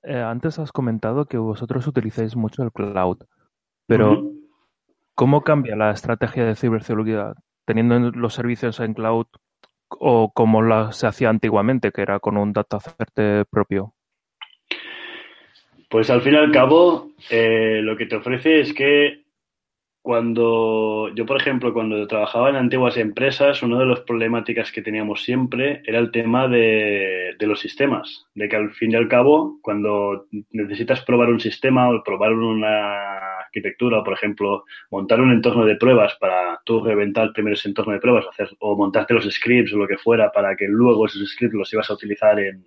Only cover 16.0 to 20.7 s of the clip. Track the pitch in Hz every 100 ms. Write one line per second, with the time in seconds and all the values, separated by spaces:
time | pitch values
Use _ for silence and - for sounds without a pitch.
16 | 110 123 135 151 151 139 131 165 175 160
17 | - _ - 117 113 113 110 110 110 110
18 | 113 110 123 127 160 156 131 - 139 147
19 | 147 - _ _ _ _ _ _ _ _
20 | 123 117 117 113 117 113 113